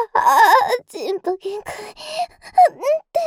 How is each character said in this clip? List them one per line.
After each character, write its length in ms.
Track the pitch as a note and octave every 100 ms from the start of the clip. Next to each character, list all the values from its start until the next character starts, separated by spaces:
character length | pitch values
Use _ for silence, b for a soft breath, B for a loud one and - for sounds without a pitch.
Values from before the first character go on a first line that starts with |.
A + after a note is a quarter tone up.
| A#4 -
あ、 240 | - C4+ - B4+ - B4 -
チ 200 | - B3+
ン 80 | G4
ポ 140 | F4+ F#4
限 260 | F#4+ G#4
界。 120 | - B
出 80 | G#4+
る。 20 | B D#5 D#5+ F5 _ - - F5+ - C5 D#5 - E5+